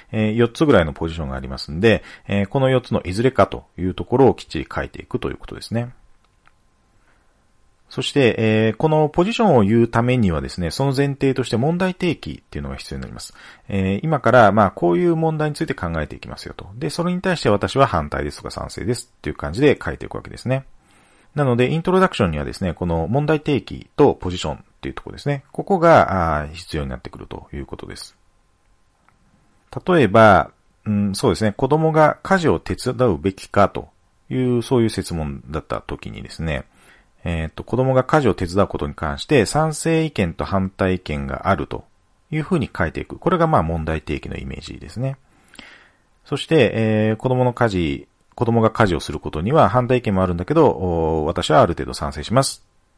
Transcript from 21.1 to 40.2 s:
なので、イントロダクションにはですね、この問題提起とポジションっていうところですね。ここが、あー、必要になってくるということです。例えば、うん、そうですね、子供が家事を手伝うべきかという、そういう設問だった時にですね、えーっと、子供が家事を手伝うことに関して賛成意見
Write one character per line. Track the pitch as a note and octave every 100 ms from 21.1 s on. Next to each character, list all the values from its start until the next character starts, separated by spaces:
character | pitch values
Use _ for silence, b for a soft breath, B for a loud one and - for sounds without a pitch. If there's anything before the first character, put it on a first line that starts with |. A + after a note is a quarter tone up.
| b b
な | D3
の | C3+
で、 | A#2+ B2+
イ | D#3+
ン |
ト | F3
ロ | F#3
ダ | F#3
ク |
シ | -
ョ | F#2
ン |
に | D2+
は |
で | C2+
す | -
ね、 | F#2
こ | D#2+
の | F2 E2 E2
問 | C3
題 | D3 D#3
提 | D3+ C3
起 | - C2 -
と | - C3+
ポ | - F#2
ジ | E2
シ | D#2
ョ |
ン |
っ | C#2 - _
て | C2+
い |
う |
と | -
こ | -
ろ | -
で |
す | C#3+
ね。 | C#3+ _
こ | -
こ | - F#3+
が、 | E3 C#3+ F2 F#2+ E2 D2+
あ |
ー、 | D2
必 | D#2+ - D#2
要 |
に | C#2
な | B1
っ |
て | -
く | -
る | -
と | - -
い | -
う |
こ | C2+ -
と |
で | - -
す。 | - _ _ _ _ _ _ _ _ _ _ _ _ _ _ _ _ - -
例 | F3
え | G#2+
ば、 | A2 A2 F2+ - _ _ _
う | G#2+
ん、 | G#2 G2+
そ | F#2+ B2+
う |
で |
す | F2
ね、 | A2
子 | - C3
供 | D#3 D#3+
が | D#3 D3+ -
家 | - F#3+
事 | D3+
を | E2
手 | -
伝 | F2+ - A2+ B2
う | D2
べ | F#2+
き | - -
か | G2+ G2
と | - - _ _ _ -
い | C3
う、 | B2+ A#2+
そ | - B2+
う |
い | A2+
う |
設 | G2+ -
問 | E2+ D2 C2+ A#1+
だ | D2+
っ |
た | - A1
時 | - - -
に | G#1+
で | A1
す | -
ね、 | D#2+ C#2 - b b b b _
え | - A#2
ー | -
っ |
と、 | -
子 | - A#2+
供 | C3
が | B2+
家 | - D#3
事 | B2+
を |
手 | -
伝 | E2+ F#2
う | F#2
こ | -
と | D2
に |
関 | - D#2 C#2+
し |
て | - C#3+ F#2+
賛 | D3+ D#3+
成 | D3+ E3 D#3+
意 | D#3+
見 | -